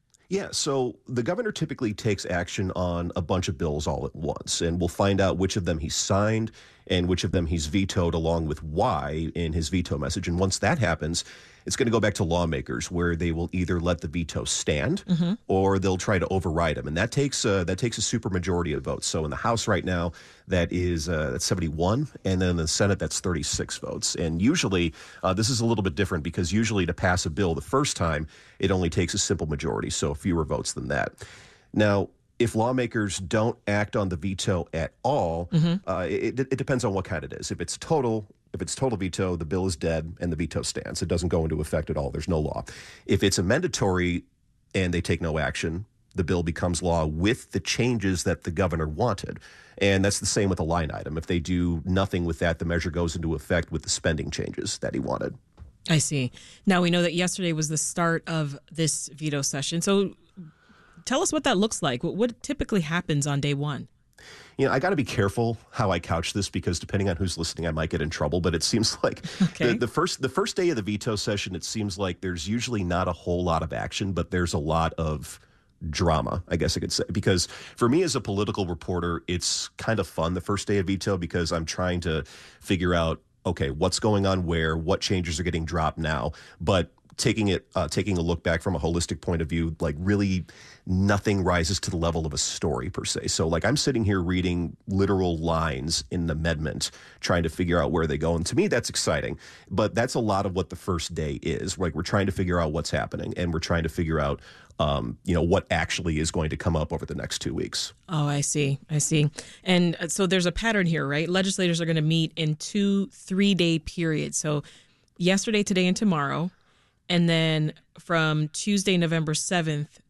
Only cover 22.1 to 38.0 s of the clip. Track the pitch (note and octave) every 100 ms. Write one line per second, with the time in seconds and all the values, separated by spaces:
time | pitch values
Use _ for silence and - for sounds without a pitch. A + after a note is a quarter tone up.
22.1 | - F#2+ F#2 F#2 F2 D#2+ - G2+ F#2+ D#2
23.1 | - F#2 D#2+ - - - - - - -
24.1 | - E2 E2 A2+ F3 A#2 F#2 E2+ - -
25.1 | - F#2 F#2 A2 A#2 A#2 A2 F#2 D2 F#2
26.1 | F2 D#2+ G2 E2+ G#2+ A2+ G#2 E2+ D#2+ F#2
27.1 | F2+ - D2+ F#2 D#2+ - C3+ C#3+ - E2+
28.1 | D2 D2+ - - - F#2+ F#2 F2 F#2+ E2+
29.1 | G2+ - F2+ D#2 C#2+ D2 G#1 - - D#2
30.1 | C#2+ G2 E2+ D2 C#2+ - C#2+ B1+ C2 G1+
31.1 | - - - - - - - G#2 G2+ -
32.1 | _ _ - A#2 A2 A#2 B2+ A#2 A#2+ G#2
33.1 | F2 F2+ A2 A2+ - - G#2 G#2 A2+ F#2+
34.1 | E2+ F#2+ F#2 - F2+ - D#2+ D2+ _ B2
35.1 | C#3 F2 E2 F2 D#3+ E3+ F#3 - F2+ E2+
36.1 | G2 A2 A#2+ C3+ C3 C#3 B2+ A2 F#2+ -
37.1 | D#2+ C#2 - - G2+ - - - D#3+